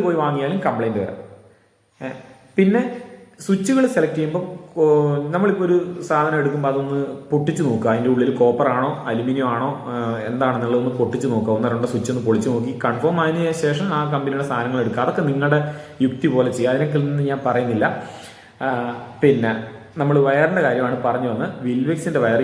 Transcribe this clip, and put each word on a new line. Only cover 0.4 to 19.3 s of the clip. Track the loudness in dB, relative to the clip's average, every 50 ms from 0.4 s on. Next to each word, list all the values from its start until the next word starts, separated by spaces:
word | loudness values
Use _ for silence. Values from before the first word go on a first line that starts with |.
| -2 -2 -2 0 0
കംപ്ലൈന്റ് | -2 0 0 -2 -2 0 -2 -4
വരാം. | -4 -6 -10 -14 -18 -20 -20 -20 -20 _ _ _ _ _ _ _ _ _ _
ഏ, | -12 -12 -12 -12 -16 -20 -20 -20 -20 -4 2
പിന്നെ | 2 4 4 4 2 0 -2 -6 -8 -12 -16 -18 -20 -20 -20 -20 -12 -4
സ്വിച്ചുകൾ | -2 -2 0 0 2 2 4 2 2 2
സെലക്ട് | 2 0 0 0
ചെയ്യുമ്പം, | -2 -2 -2 -2 -4 -6 -6 -10 -14 -16 -10 -2 2
ഓ, | 4 4 6 4 4 2 0 0 -2 -2 0
നമ്മളിപ്പോ | 2 2 2 2 2 2
ഒരു | 2 2 2 2 0 -6 -10 -4 0
സാധനം | 0 2 2 2 0 0
എടുക്കുമ്പോ | 0 0 0 0 0 0
അതൊന്ന് | 0 -2 -2 -2 -2 -4 -4 -4 -8 -12 -6 -2
പൊട്ടിച്ച് | -2 0 0 0 -2 0 0
നോക്കുക. | 0 0 0 2 2 2
അതിൻ്റെ | 2 2 2 2
ഉള്ളിൽ | 4 2 2 2 4
കോപ്പർ | 4 4 4 4 2 2 2
ആണോ | 2 0 -2 -4 -4 -6 -4
അലുമിനിയം | -4 -2 -2 -2 -2 0 0 0 0
ആണോ, | 0 -2 -4 -4 -6 -8 -8
ആ, | -6 -4 -4 -4 -4 -4 -4 -6
എന്താണെന്നുള്ളത് | -2 0 0 0 0 0 0 0 0 0 0
ഒന്ന് | 0 0 0
പൊട്ടിച്ച് | -2 0 0 -2 -2 0 0
നോക്കുക. | 0 2 0 0
ഒന്നോ | 0 0 0 0
രണ്ടോ | 0 -2 -2 -2
സ്വിച്ച് | -2 -2 -2 -4
ഒന്ന് | -2 0
പൊളിച്ച് | 2 2 2 2 0 0
നോക്കി | -2 -2 -4 -4 -2 -2
കൺഫേം | -2 0 0 0 0 0 2 0
ആയതിനു | 0 0 0 -2 -2 -2 0 0
ശേഷം | 0 0 0 -2 -2 -2 -2
ആ | -2 -2 -2
കമ്പനിയുടെ | -2 -2 -2 -2 -2 -2 -2
സാധനങ്ങൾ | -2 -2 -2 -2 -2 0 -2
എടുക്കുക. | -2 0 0 -2
അതൊക്കെ | 0 0 0 0 0
നിങ്ങളുടെ | 0 0 2 2 2 2 2 -2 -6 -10 -14 -16 -2 0 0
യുക്തി | 0 0 0 0 2 2
പോലെ | 4 2 2 0
ചെയ്യുക, | 0 0 2 2
അതിനൊക്കെ | 2 0 0 0 0 0
ഒന്നും | 0 0 0 0 0
ഞാൻ | -2 -2 0
പറയുന്നില്ല. | 0 0 0 0 0 0 0 0 0 0 -4 -8 -12 -14 -16 -18 -18 -20 -20 -20 -20 -12 -6 -4
ആ, | -2 -2 -2 -4 -4 -6 -8 -12 -14 -4 2 4
പിന്നെ | 4